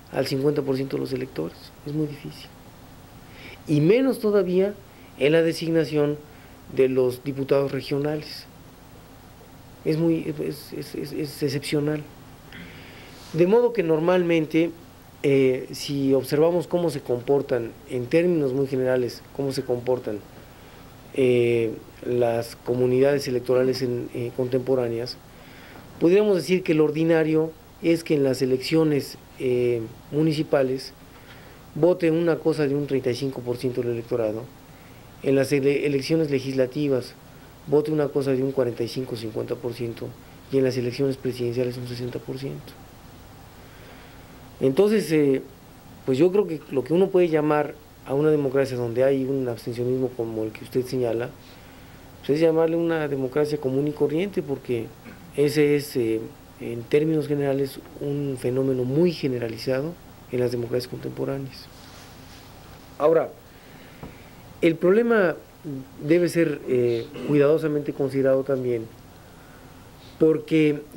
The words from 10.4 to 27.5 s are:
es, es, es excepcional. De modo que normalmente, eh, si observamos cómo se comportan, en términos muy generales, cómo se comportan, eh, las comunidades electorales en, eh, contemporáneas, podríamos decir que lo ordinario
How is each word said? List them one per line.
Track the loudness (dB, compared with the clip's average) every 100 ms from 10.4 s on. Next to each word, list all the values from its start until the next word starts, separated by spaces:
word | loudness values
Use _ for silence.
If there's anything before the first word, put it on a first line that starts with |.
| -6 -8 -12
es, | -12 -10 -10
es, | -8
es | -8 -8 -4
excepcional. | -2 -2 -2 -2 0 -4 -8 -18 -20 -20 -20 -18 -18 -18 -20 -20 -20 -20 -6
De | 2 4
modo | 4 4
que | 0
normalmente, | 0 2 2 2 2 0 2 0 0 -4 -18 -20 -20 -4
eh, | 2 4 4 2 -4
si | -10 -6 -2 2 2
observamos | 2 2 4 2 0
cómo | -2 -2
se | -4
comportan, | -4 -4 0 0 2 -2 -2 -10 -8
en | -8 0
términos | 2 2 2 0
muy | 0 -2
generales, | 0 0 0 -2 -6 -12 -6
cómo | -4
se | -4
comportan, | -4 -4 -2 -2 -4 -8 -12 -20 -20 -20 -20 -20 -20 -20 -8
eh, | 0 4 4 4 2 0 -4 -14 -12
las | -4 0 2 0 -4 -8
comunidades | -4 0 2 4 4 2 -2
electorales | -4 0 2 2 0
en, | -2 -4 -6 -8
eh, | -6 -4
contemporáneas, | -2 -2 0 0 0 -4 -6 -12 -20 -20 -20 -20 -20 -20 -20 0
podríamos | 4 6 4 2
decir | 2 0
que | 4
lo | 4 4
ordinario | 2 2 4 4 2 0